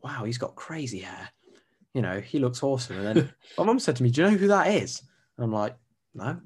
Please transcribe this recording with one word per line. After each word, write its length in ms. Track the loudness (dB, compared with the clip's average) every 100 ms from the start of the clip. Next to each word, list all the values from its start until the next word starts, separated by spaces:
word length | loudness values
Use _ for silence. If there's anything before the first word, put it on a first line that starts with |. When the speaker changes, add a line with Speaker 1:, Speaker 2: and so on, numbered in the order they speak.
Speaker 1:
"Wow, 200 | -12 -8
he's 140 | -6 -6
got 160 | -8
crazy 460 | -10 -12 -8 -8 -8
hair. 280 | -12 -14 -16 _ _ -20 _ _ _
You 80 | -4
know, 180 | -2 -4
he 180 | -4 0
looks 240 | 0 0
awesome." 360 | -2 -2 -4 -6
And 80 | 2 2
then 160 | 2 -6
Speaker 2:
<laughs> 140 | -10 0
Speaker 1:
my 60 |
mum 140 | 2 2
said 160 | 0 2
to 60 |
me, 80 | 2
"Do 120 | 4
you 80 | 4
know 60 | 6
who 120 | 4
that 200 | 4 4
is?" 340 | 2 0 -10 -14 _ _ -6
And 80 |
I'm 80 | -2
like, 240 | 0 -2 -6 _ _ _
"No." 260 | -10 -8 -8